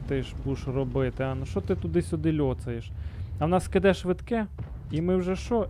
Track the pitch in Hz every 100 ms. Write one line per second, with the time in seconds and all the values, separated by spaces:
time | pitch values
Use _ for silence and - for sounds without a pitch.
0 | - 139 117 - 135 131 - 127 131 127
1 | 127 - 135 131 131 196 - 185 175 170
2 | - 165 160 156 135 123 127 117 - -
3 | - - - - 151 180 - 196 190 180
4 | 180 175 - 233 208 - - - - 151
5 | 175 185 180 185 - 233 190